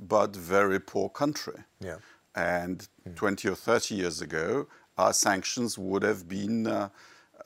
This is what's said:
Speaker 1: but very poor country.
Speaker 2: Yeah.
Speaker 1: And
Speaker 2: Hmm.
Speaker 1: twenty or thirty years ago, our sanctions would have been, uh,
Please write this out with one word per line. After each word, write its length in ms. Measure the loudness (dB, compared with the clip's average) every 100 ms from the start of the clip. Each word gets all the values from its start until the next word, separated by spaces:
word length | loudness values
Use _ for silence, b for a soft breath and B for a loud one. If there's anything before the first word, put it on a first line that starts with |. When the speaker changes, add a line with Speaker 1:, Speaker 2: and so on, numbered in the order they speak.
Speaker 1:
but 340 | 2 4 4
very 460 | -2 2 4 6 2
poor 300 | -2 -2 -2
country. 480 | 0 -2 -2 -8 -12 -16 -14
Speaker 2:
Yeah. 160 | -10 -10 b b b
Speaker 1:
And 540 | -2 0 0 -2 -6 -10 _
Speaker 2:
Hmm. 100 | -16
Speaker 1:
twenty 340 | -2 0 0 -2
or 80 | -2
thirty 380 | 2 2 2
years 280 | -2 -2 -2
ago, 440 | -4 -2 0 -2 -4 b b 2
our 160 | 4
sanctions 680 | 4 4 2 0 -2 -4 -4
would 240 | -2 0
have 260 | 2 0 -4
been, 380 | -6 -2 0 0
uh, 220 | -2 -4 b b b b -14